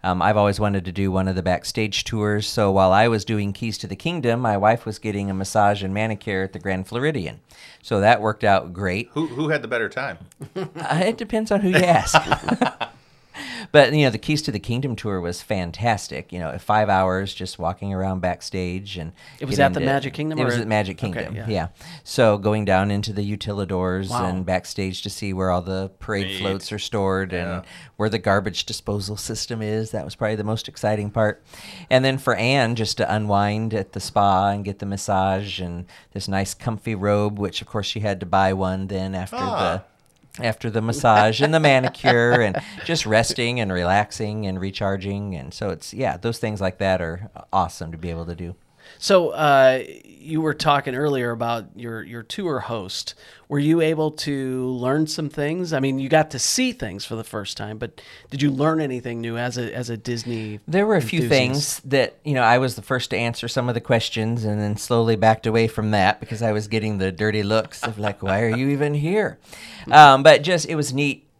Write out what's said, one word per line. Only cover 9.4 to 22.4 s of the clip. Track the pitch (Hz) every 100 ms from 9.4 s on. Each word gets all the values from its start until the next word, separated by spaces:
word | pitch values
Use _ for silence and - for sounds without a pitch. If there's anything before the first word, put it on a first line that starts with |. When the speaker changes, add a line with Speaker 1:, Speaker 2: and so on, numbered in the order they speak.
| 151
Speaker 2:
had | 151
the | 117
better | 123 104
time? | 127 135 85
Speaker 1:
<laughs> | - _ - 185
Uh, | 185 160 151 156 185
it | 226
depends | 226 220 220
on | 202
who | 196
you | 170
ask. | 180 147 - 151
<laughs> | - 151 - 226 247 - - - _ _ _ - - - 208
But, | 151 131
you | 151
know, | 139
the | 110
Keys | - 151
to | -
the | 104
Kingdom | - 120 135 113
tour | 110 95
was | 85 87
fantastic. | - 101 87 80 117 104 - 65 -
You | 90
know, | 80 87
five | - 107 104
hours | 95 92 92 98
just | - 92 -
walking | 85 90 98
around | 95 95 92
backstage. | 90 87 - 95 90 92 98 92
And | 80 - - -
Speaker 3:
It | 135
was | 139
Speaker 1:
get | 135
Speaker 3:
at |
the | 143
Speaker 1:
into | -
Speaker 3:
Magic | 139 131
Kingdom, | - 151 156
Speaker 1:
It | 123
was | 120
Speaker 3:
or? |
Speaker 1:
at | 110
Magic | 107 95 90
Speaker 3:
Okay, | 104
Speaker 1:
Kingdom, | 90 - 104
Speaker 3:
yeah. | 113
Speaker 1:
yeah. | 98 82 - - -
So | - - 113
going | 101